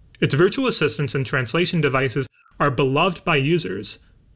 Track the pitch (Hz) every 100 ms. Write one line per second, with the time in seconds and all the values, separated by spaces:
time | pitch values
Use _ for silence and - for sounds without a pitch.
0 | - - - 139 180 240 262 226 147 -
1 | 143 143 127 139 123 165 180 175 147 127
2 | 135 139 127 _ _ - 143 127 139 139
3 | 185 175 - 151 135 170 - 185 208 -
4 | _ _ _